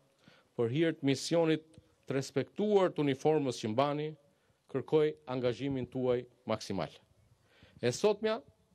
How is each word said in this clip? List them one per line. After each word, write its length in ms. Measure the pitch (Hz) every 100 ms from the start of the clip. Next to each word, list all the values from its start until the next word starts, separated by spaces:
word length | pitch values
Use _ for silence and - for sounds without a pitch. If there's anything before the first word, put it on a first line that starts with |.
| _ _ _ - _ -
për 140 | 117
hir 240 | 135 165 160
të 140 | 135
misionit 560 | 135 - 170 165 156 - - - _ -
të 100 | 135
respektuar 760 | 131 - 123 - 214 202 180
të 100 | 160
uniformës 540 | 143 131 151 156 139 117
që 120 | 113
mbani, 380 | 110 143 147 151 151 _ _ _ _ _
kërkoj 360 | 135 120 156 151 151 -
angazhimin 560 | 131 123 113 139 135 120
tuaj 320 | 131 127 123 123 _ -
maksimal. 420 | 110 - 95 76 - _ _ _ _ _ _ - -
E 120 | 120
sotmja 460 | 123 208 202 214 226 - _ _